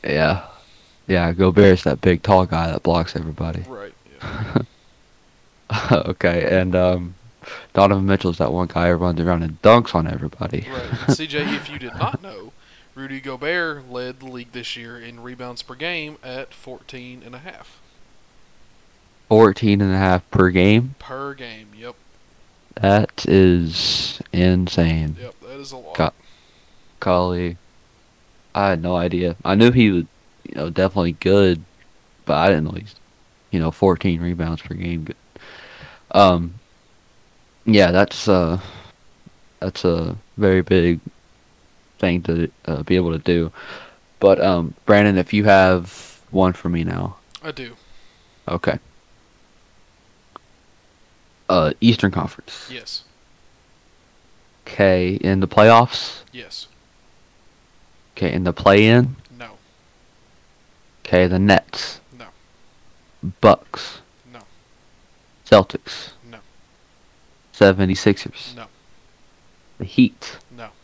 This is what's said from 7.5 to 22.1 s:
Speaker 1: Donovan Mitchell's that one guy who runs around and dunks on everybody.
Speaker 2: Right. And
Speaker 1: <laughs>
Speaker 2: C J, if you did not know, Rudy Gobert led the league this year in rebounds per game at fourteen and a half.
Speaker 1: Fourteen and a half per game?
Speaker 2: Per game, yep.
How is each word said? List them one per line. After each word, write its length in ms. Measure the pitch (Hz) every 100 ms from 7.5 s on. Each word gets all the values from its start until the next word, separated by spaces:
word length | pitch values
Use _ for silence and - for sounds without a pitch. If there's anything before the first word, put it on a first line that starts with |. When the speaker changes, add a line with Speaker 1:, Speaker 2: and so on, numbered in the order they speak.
| - -
Speaker 1:
Donovan 340 | - 98 98 95
Mitchell's 320 | 98 92 85
that 140 | 64
one 160 | 85 87
guy 220 | 87 87
who 40 |
runs 260 | 87 87 82
around 220 | 82 85
and 180 | 82 78
dunks 320 | 104 117 113
on 120 | 85 82
everybody. 600 | - 76 - - - 107
Speaker 2:
Right. 360 | 131 123 123 -
And 80 | 139
Speaker 1:
<laughs> 0 |
Speaker 2:
C 100 | 156
J, 160 | 147 147 143
if 120 | -
you 100 | 147
did 160 | 127
not 280 | - 202 -
know, 300 | - 101 113 - _ _ _
Rudy 260 | 131 135 135
Gobert 680 | 135 127 143 175 165 147 131
led 300 | 123 127 127
the 60 | 131
league 260 | 127 120
this 240 | 123 117 -
year 240 | 117 120
in 200 | 117 120
rebounds 420 | 120 123 123 120
per 120 | -
game 440 | 123 160 170 151 151
at 320 | 131 127 131
fourteen 680 | - - 127 - 131 123 127
and 100 | 117
a 40 | 127
half. 420 | 170 - - _ _ _ - _ _ _ _ _ - _ _ _ _ _ _
Speaker 1:
Fourteen 520 | 110 110 98 110 101
and 120 | 98
a 60 | 95
half 320 | 95 92 -
per 200 | - 92
game? 440 | 90 92 110 127 135
Speaker 2:
Per 360 | - 131 139
game, 340 | 135 120 110 107 104
yep. 200 | 117 - _